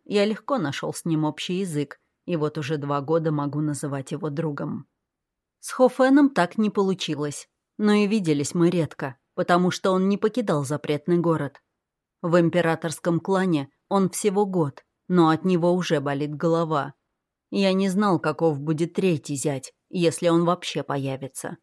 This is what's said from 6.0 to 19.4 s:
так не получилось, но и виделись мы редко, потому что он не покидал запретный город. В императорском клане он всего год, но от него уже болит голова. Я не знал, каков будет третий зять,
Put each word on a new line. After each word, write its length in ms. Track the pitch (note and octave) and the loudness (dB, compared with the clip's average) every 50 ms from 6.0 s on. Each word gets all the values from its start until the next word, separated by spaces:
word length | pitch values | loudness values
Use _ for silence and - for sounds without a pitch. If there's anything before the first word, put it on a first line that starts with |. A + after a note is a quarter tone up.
| C4 C4 C4+ D4 D4 C#4 | 4 6 6 6 6 6
так 280 | C#4 - F3 F3 - - | 4 2 0 0 0 0
не 120 | G#3+ G#3 | -2 0
получилось, 800 | G3+ G#3+ G3 F#3+ F#3+ F#3 - - D3+ C#3 D3 D3 D3 - - - _ _ _ _ _ - | 2 0 0 0 0 -2 -4 -4 -4 -4 -4 -6 -6 -8 -14 -18 _ _ _ _ _ -2
но 140 | G#3 G#3 G#3 | 2 2 4
и 160 | G#3 G#3 G3 | 4 4 2
виделись 460 | G#3+ A3+ F#3 D#3+ D3+ C#3+ C#3+ - - | 0 0 2 2 0 0 0 -2 0
мы 160 | F3+ E3+ F3 | 2 2 4
редко, 480 | F3 F3 D#3 C3+ - - D#3 C3+ A#2+ - _ _ _ | 4 2 -2 -2 -4 -8 -10 -10 -10 -12 _ _ _
потому 360 | - F3+ - F3+ F3 F3+ F3+ | -4 0 2 2 2 2 2
что 220 | E3 - - G3+ F#3+ | 0 0 0 0 2
он 160 | F#3 F#3 G3 | 2 2 0
не 100 | G3+ G3+ | 0 0
покидал 460 | G#3+ A3 G#3 B3+ A#3 G3+ F3+ D3 C#3 | 0 -2 -2 -2 -2 0 -2 -2 -2
запретный 540 | B2+ D3+ C#3+ - - D3+ C#3+ - - F3 F3 | -2 -4 -4 -2 -4 -4 -4 0 0 2 2
город. 440 | D#3+ E3+ D#3+ D3+ D3 C#3 - - _ _ _ _ _ _ _ _ _ _ _ _ - | 2 2 0 0 -2 -6 -10 -14 _ _ _ _ _ _ _ _ _ _ _ _ -2
В 180 | F3 D#3+ F3+ | 2 4 4
императорском 800 | E3+ E3 D#3 F3+ E3 E3 E3 D#3 - E3 D3+ - - F3+ E3+ D#3+ | 4 4 2 2 2 2 0 -2 -4 -6 -8 -4 -2 -2 0 0
клане 500 | E3 - F#3+ F#3+ F#3 F#3 E3+ D3 C#3 - _ _ _ _ | 0 0 0 0 2 2 0 0 -2 -4 _ _ _ _
он 220 | G3+ G3 F#3+ F3+ | 0 0 0 0
всего 360 | F#3 - - G#3+ F#3 G3+ - | -2 -2 -2 0 0 0 0
год, 360 | G3+ F#3 F3+ D#3+ C#3 - - - _ _ _ _ | 0 0 0 0 0 -4 -8 -18 _ _ _ _
но 220 | - F3+ F3+ E3 D#3+ | 0 4 4 6 6
от 160 | D#3+ D#3 D#3+ | 4 2 2
него 280 | F#3 F#3 E3+ E3 F3 F3 | 0 2 2 4 2 2
уже 280 | F3+ E3+ - E3+ D3 | 2 0 0 0 0
болит 340 | C3+ C#3+ C#3+ C#3 D3 D3 D3+ | 0 -2 -2 -2 -4 -4 -4
голова. 600 | C#3+ F3 E3+ E3 E3 E3+ D#3 D#3+ D3 C3+ C3+ - _ _ _ _ _ _ _ _ _ _ _ | -2 0 0 0 0 0 0 0 -2 -2 -4 -8 _ _ _ _ _ _ _ _ _ _ _
Я 220 | - G3+ G3 F#3+ F#3+ | -2 0 2 2 2
не 160 | F#3+ G3 G3 | 2 0 0
знал, 300 | F3+ G3 G#3+ G#3 F3+ D#3 | 0 0 2 2 2 2
каков 420 | - D#3 D3+ - E3 E3 D3+ C#3 | 0 -2 -2 0 0 0 0 0
будет 340 | C#3+ D#3 D#3+ D3 E3+ E3 - | -2 -2 -2 -2 -2 -2 -2
третий 420 | - F#3 F#3+ E3+ C#3 - - D3 | 0 0 0 0 0 -2 -6 -6
зять, 360 | C3+ | -4